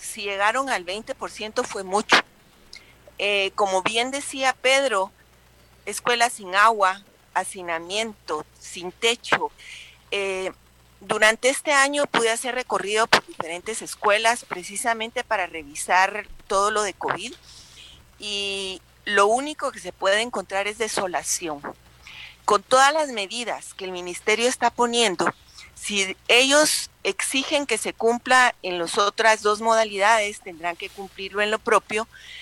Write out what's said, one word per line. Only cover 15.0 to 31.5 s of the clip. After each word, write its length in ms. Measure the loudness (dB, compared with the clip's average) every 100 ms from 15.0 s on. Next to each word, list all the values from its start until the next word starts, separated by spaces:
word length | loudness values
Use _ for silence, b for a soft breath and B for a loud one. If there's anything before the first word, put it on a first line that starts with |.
| -4 -8
para 240 | -4 -4 -4
revisar 800 | -8 -12 -12 2 4 4 0 -10 -16 -2
todo 220 | 2 2
lo 140 | 2
de 100 | -2
covid. 400 | -4 -4 -4 -6 -16 b b b b b b -20 _
Y 640 | -8 -6 -4 -6 -8 -10 _ _ -2
lo 220 | 2 4
único 440 | 2 -2 -6 -8
que 80 | -8
se 140 | -14
puede 280 | -4 0 2
encontrar 460 | 0 -6 -6 -4 -4
es 100 | -4
desolación. 840 | -4 -2 -2 -4 -4 -6 -6 -8 -10 -14 _ B B B B B 0
Con 180 | 0
todas 300 | 4 6 6
las 160 | 4 -2
medidas 640 | -4 -6 -6 -6 -6 -8
que 120 | -12 -10
el 60 |
ministerio 560 | -8 -8 -6 0 2 2
está 220 | 2 0
poniendo, 600 | 2 0 4 2 2 -2 -4 -16 B B -12
si 400 | -4 -2 -2 -4 _
ellos 640 | 4 6 6 6 2 -6 _
exigen 640 | -6 -4 -2 -2 0 -2 0
que 120 | -4
se 160 | -4
cumpla 640 | -2 0 0 4 6 6 2
en 160 | -6 -4
las 180 | -4 2
otras 440 | 0 4 4 4
dos 180 | 2 0
modalidades, 800 | 2 2 2 2 4 4 2 -6
tendrán 340 | -14 -10 -8 -8
que 140 | -12
cumplirlo 520 | -12 -14 -12 -8 -2
en 100 | -2